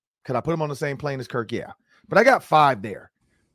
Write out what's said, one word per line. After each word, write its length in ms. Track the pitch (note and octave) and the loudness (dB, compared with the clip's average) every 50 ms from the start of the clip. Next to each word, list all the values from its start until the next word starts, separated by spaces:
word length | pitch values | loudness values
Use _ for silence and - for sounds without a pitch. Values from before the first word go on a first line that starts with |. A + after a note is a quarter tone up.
| _ _ _ _ - | _ _ _ _ -8
could 100 | - B2+ | -4 -4
I 60 | A#2 | -4
put 140 | - D3+ E3+ | -2 -2 -4
him 80 | D#3+ | -4
on 80 | D#3 D3 | -4 -6
the 40 | C#3+ | -6
same 220 | B2+ D#3 C#3+ C#3 | -6 -6 -6 -6
plane 240 | C3 D3 C#3+ C#3 C3 | -6 -6 -8 -6 -8
as 80 | A#2+ - | -8 -6
Kirk? 240 | - B2 A2+ G#2+ | -6 -6 -6 -6
Yeah. 200 | A#2 F#2 - - - _ _ _ _ _ _ - | -8 -8 -10 -10 -16 _ _ _ _ _ _ 0
But 80 | - | 2
I 80 | - - | 4 6
got 180 | F#3+ A#3+ D3+ | 6 4 2
five 380 | - - D#3+ D#3 D3 C#3 B2+ G2 | 2 2 4 6 6 4 4 0
there. 300 | G2+ G#2+ F#2+ - - _ _ _ _ _ _ _ _ _ | -4 -10 -12 -12 -16 _ _ _ _ _ _ _ _ _